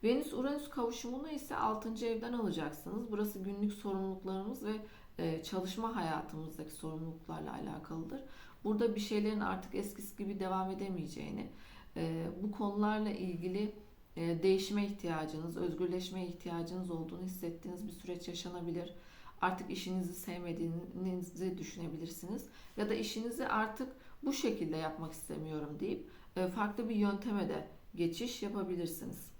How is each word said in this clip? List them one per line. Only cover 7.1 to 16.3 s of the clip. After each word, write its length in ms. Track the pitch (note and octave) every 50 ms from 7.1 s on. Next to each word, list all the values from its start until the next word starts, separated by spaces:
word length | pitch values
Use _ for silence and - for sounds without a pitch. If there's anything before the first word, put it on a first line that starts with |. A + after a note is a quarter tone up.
| D#3+ E3 - - D#3+ D#3 D3+ D3 B1
alakalıdır. 680 | - - - D3 D3 D#3 - E3 E3 D#3+ - - C4+ - - - - - - - - -
Burada 320 | G3+ G#3+ G#3+ A#3 A3+ G3+
bir 40 | G#3
şeylerin 400 | G#3 - A3 G#3 G#3 G#3+ A3 G#3
artık 360 | - F#3 F#3+ F#3 - - -
eskisi 420 | F#3+ G3 G3+ - - G#3 - - -
gibi 220 | G#3 G3+ G3+ G3
devam 320 | F#3+ F#3 F#3 F#3+ F#3+ F#3+
edemeyeceğini, 760 | F#3+ G3 G3+ G3 F#3 E3+ D#3 - - - D2 - - - - - - - - - - - - - -
e, 320 | D#3 E3 E3 E3 E3 E3 E3 - F3 F#3+
bu 80 | G#3
konularla 580 | G#3 - G#3 G3+ G3+ G#3 G#3 G#3+ G#3+ G#3+ G#3+ G#3
ilgili, 640 | - - F#3 F#3 F3 E3 E3+ F#3 F#3 G3+ G#3+ G#3+ G#3 - - - - - - - -
e, 280 | - E3 E3+ E3+ E3 E3
değişime 420 | F#3+ F#3+ F#3+ F#3+ - G#3 G#3 G3+
ihtiyacınız, 720 | G3+ G3+ - - F3 E3 D#3 D#3 D#3 - D#3 D#3+ E3+ E3 -
özgürleşmeye 680 | F3+ F3 D#3+ D#3 F3+ F3+ F3 F3+ F#3 - F#3 F#3 F3+
ihtiyacınız 640 | F3